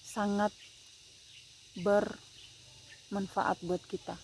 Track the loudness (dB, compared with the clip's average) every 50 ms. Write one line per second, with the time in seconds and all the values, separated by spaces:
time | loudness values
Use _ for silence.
0 | -12 -6 -2 0 2 2 4 4 2 2 0 -4 -20 -20 -20 -20 -20 -20 -20 -20
1 | -20 -20 -20 -20 -20 -20 -20 -20 -20 -20 -20 -20 -20 -14 -10 -2 2 6 6 6
2 | 4 2 -6 -10 -14 -20 -20 -20 -20 -20 -20 -20 -20 -20 -20 -20 -20 -20 -20 -20
3 | -12 -6 -4 -4 -4 -2 -2 0 2 2 0 0 -2 -4 -4 -4 -2 -6 -8 -8
4 | -6 -8 -10 -10